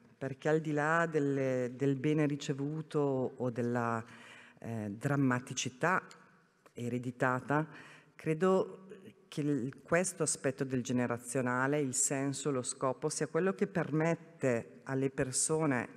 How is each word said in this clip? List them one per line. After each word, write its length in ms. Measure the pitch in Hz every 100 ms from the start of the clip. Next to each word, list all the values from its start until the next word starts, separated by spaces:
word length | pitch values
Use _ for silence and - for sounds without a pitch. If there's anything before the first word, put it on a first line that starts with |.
| - -
perché 300 | 135 135 156
al 120 | 156
di 120 | 156
là 340 | 147 147 170 165
delle, 680 | 156 143 139 135 127 123 123
del 180 | 139
bene 320 | 135 147 156 147
ricevuto 720 | 143 - 139 143 156 151 156 143 131 123 -
o 140 | 123
della, 540 | 117 120 123 117 117 113 - - - - -
eh, 320 | 110 113 107
drammaticità 1120 | 107 139 143 135 123 - 131 127 - 165 185 - - - - _ _ -
ereditata, 960 | - 120 123 123 - 131 127 - 147 160 - - - - -
credo 720 | 160 160 185 190 - - - - - - -
che 120 | -
il, 380 | 147 143 127 -
questo 420 | - 175 185 -
aspetto 400 | 151 - 139 -
del 180 | 135 127
generazionale, 960 | 117 123 120 117 - 139 123 123 135 151
il 140 | 135
senso, 560 | 120 - 139 139 135 151
lo 120 | 131
scopo, 460 | 123 - 135 127 151
sia 200 | - 147
quello 260 | 160 190
che 140 | 190 196
permette 1120 | 175 151 151 160 165 - - 135 117 - -
alle 260 | - 135 135
persone 800 | 143 131 127 - 160 160 123 -